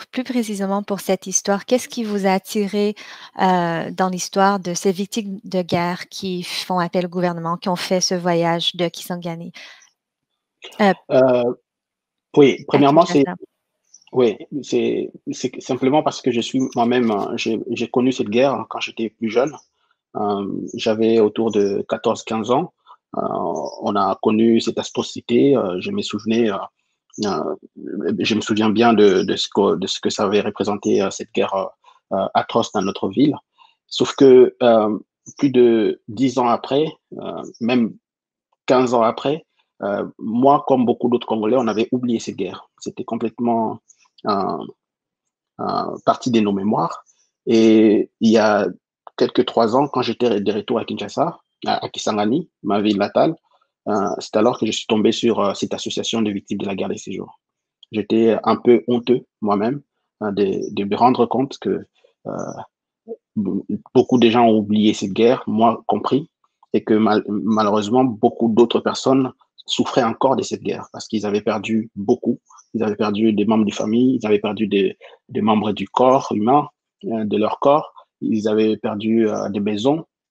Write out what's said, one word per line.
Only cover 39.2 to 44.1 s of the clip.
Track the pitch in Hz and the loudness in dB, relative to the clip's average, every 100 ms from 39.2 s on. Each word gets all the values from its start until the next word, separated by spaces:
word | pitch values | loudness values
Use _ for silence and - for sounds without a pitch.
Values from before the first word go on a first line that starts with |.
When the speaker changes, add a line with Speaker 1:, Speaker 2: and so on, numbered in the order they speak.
| 139 160 - _ _ - | -4 -6 -8 _ _ -10
Speaker 2:
euh, | 101 101 92 - | -6 -4 -6 -10
moi, | 110 117 135 143 - | -6 2 4 4 2
comme | 131 117 | 2 2
beaucoup | 120 123 | 0 0
d'autres | 120 - | -2 -2
Congolais, | 110 107 131 | -2 0 0
on | 113 | 0
avait | 104 113 | -2 -2
oublié | 123 123 113 | -2 -2 -4
cette | 107 101 | -4 -8
guerre. | 90 92 - _ | -8 -10 -20 _
C'était | 101 - | -14 -12
complètement, | - 117 113 - 120 113 110 113 _ _ _ | -8 -6 -6 -4 -2 0 -2 -6 _ _ _